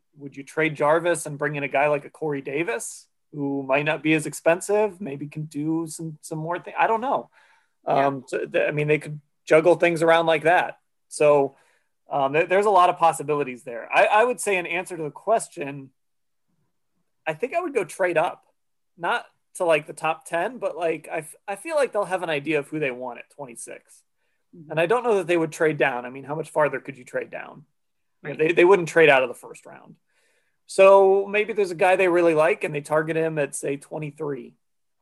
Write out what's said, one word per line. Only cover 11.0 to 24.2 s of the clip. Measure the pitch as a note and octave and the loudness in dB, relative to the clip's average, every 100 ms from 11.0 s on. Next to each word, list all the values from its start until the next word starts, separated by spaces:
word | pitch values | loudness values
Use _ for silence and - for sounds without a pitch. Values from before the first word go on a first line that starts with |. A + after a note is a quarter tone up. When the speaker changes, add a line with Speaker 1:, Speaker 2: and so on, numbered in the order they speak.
| _ | _
Speaker 1:
So, | - D3+ D3 C#3 - _ _ _ _ - | 0 4 4 2 -4 _ _ _ _ -8
um, | C#3 C3+ | -4 0
there, | D3+ E3+ | 0 0
there's | F#3 G#3 | 2 4
a | |
lot | F#3+ F3+ | 4 4
of | D#3 | 4
possibilities | E3 D#3 D3 D3 C3 A#2+ | 2 0 -2 -4 -4 -10
there. | C3 A#2 - | -14 -14 -2
I, | C#3+ G3+ | 2 4
I | G#3+ | 4
would | B3 A3 | 2 0
say | G3+ F#3 | -2 -4
in | E3+ | -4
answer | E3+ F3+ F3 | -6 -8 -8
to | |
the | D3+ | -10
question, | - - A3+ - E3+ C#3+ C#3+ C3+ _ _ _ _ _ _ _ _ _ _ _ _ _ - | -8 -2 -2 -2 -12 -12 -12 -16 _ _ _ _ _ _ _ _ _ _ _ _ _ -8
I | |
think | D#3 C4 | -6 -6
I | E4+ | -4
would | F4 | -4
go | B3 | -4
trade | E3+ - F3+ D#3+ | -6 -2 -2 0
up, | F3 - _ _ _ _ _ - | -2 -4 _ _ _ _ _ -8
not | F3 A#3 - _ _ - | -4 -4 -6 _ _ -4
to, | F3 | 2
like, | D#3 D#3 | 2 0
the | |
top | D3+ D#3 E3 - | -6 -4 -4 -6
ten, | E3+ A3+ B3+ | -4 -4 -6
but, | F#3 D3+ | -8 -4
like, | E3+ D#3+ - | -4 -4 -8
I | E3 | -10
f-, | D#3 - - | -10 -14 -12
I | G3+ | -12
feel | E4 D#4 | -4 -2
like | B3+ | 0
they'll | G#3 F#3 | -2 -4
have | F#3 | -4
an | E3+ | -4
idea | D3 C#3+ D3+ | -4 -2 -4
of | C#3+ | -4
who | D#3 | -6
they | C#3 | -6
want | B2 B2+ A#2+ | -6 -10 -14
at | - - | -18 -18
twenty-six. | C3+ A#2 B2+ - _ _ _ _ | -18 -16 -18 -18 _ _ _ _